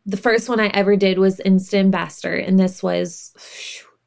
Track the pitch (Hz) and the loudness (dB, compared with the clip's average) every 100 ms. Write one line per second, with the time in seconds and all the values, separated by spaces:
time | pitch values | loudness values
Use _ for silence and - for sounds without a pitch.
0 | 196 202 247 226 226 233 208 202 196 202 | -8 -2 0 0 0 0 0 0 2 2
1 | 190 185 190 190 196 190 190 196 190 185 | 2 2 2 2 2 2 2 2 2 2
2 | 165 - - - - 190 185 185 185 175 | -2 -8 -6 -4 0 2 2 0 -4 -2
3 | 175 - - - - - - - - _ | -4 -8 -16 -18 -20 -16 -14 -16 -20 _